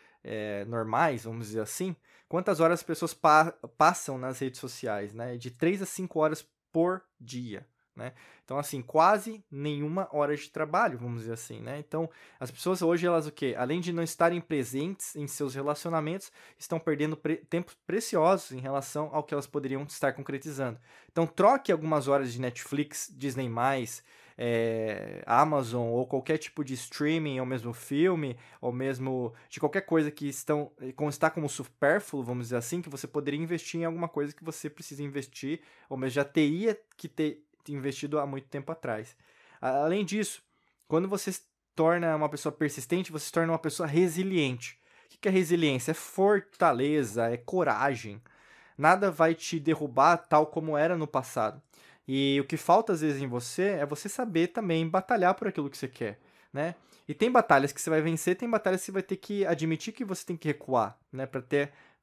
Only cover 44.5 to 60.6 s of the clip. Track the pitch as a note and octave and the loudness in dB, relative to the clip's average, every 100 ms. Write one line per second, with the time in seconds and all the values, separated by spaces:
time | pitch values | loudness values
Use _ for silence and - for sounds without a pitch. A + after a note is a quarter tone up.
44.5 | B2 - - _ _ _ - - F#3 F3 | 0 -10 -16 _ _ _ -6 2 4 4
45.5 | F3 D#3+ C3 C#3 D#3+ - - G3 G#3 - | 4 4 2 0 -4 -4 2 4 4 2
46.5 | - E3+ B2 C#3+ D3+ B2 G#2+ A#2 A#2+ - | 2 4 4 4 2 2 0 0 -2 -2
47.5 | F#3 D#3 G#2+ C3+ B2+ A2 G2+ - _ - | 0 2 2 2 0 -6 -14 -18 _ -20
48.5 | - - - D3 F#3 G3+ D3+ E3 E3 - | -20 -20 2 4 6 4 4 4 2 -2
49.5 | E3 D3 D3+ D3 B2 D3 E3+ - D3+ D3+ | -2 0 0 0 4 6 6 4 4 4
50.5 | D#3+ D#3+ D3 D#3 F3 D3+ C#3+ B2+ - G#2+ | 0 -2 2 2 2 -2 -2 -2 -2 -2
51.5 | - - _ - - - C3+ C#3 C#3 C#3 | -2 -16 _ -20 -16 -4 0 2 2 0
52.5 | D#3+ - F3+ A3 F3 D3+ C#3 C#3 B2 A#2+ | -2 4 4 4 0 0 0 -2 -4 -6
53.5 | - F#3+ F#3+ C#3+ D3 G#3 - B3 E3 E3+ | -2 0 0 -2 -4 -8 -6 -2 0 0
54.5 | G3+ G#3 D#3+ E3 F#3 F#3+ G#3 F3+ F#3+ G3 | 0 -2 0 2 0 2 2 4 2 -2
55.5 | F#3 C#3+ C#3 C3 - A2 G2+ _ _ _ | -4 -4 -6 -10 -6 -6 -8 _ _ _
56.5 | C#3 D#3+ E3+ _ _ - D3 A3+ B3 A3 | -6 -6 -6 _ _ -10 0 4 6 8
57.5 | C#3+ C#3 - - D#3 D#3 D#3+ - F#3 A#3+ | 6 6 0 0 2 2 0 0 0 0
58.5 | A3 G3+ F#3 - F#3+ F#3+ F#3+ - G3+ F#3 | 0 2 0 -2 -6 -4 -6 -4 -2 0
59.5 | E3 D#3+ D#3+ - G#3+ A3 F#3 - F3 D3+ | 0 0 -2 -4 -8 -6 -6 -6 -6 -4
60.5 | D3 | -4